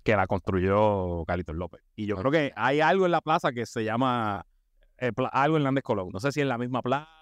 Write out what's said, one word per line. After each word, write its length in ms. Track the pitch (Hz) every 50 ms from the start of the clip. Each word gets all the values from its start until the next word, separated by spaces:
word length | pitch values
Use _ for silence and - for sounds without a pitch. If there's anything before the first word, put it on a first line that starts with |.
| -
que 120 | - 110
la 120 | 98 95 92
construyó 960 | 104 92 - - 95 92 90 95 98 104 107 107 104 98 92 90 87 85 82
Carlitos 300 | 90 87 90 87 - 76
López. 260 | 82 90 85 - - _ _ -
Y 100 | - 107
yo 120 | 101 104 95
creo 140 | 95 131
que 200 | 143 165 147 131 -
hay 260 | 107 110 127 143 151
algo 240 | 156 160 185 196 185
en 60 | 175
la 100 | 170 156
plaza 300 | - 156 160 175 - 156 123
que 120 | 120 113
se 180 | - - 120 110
llama, 640 | 107 110 120 131 127 123 120 113 107 101 90 - _ _ _ _ _ _ _ _ _ _ -
eh, 160 | 123 123 104
pla-, 160 | - 131 117
algo 260 | - 127 139 151 160 156
Hernández 260 | 143 135 131 139 -
Colón. 260 | - 117 101 92 92
No 80 | 117 120
sé 120 | 113 143
si 100 | 131 147
en 80 | 143 139
la 80 | 123 117
misma 240 | 123 123 131 120
plaza 260 | - - 131 143 156 160 160 160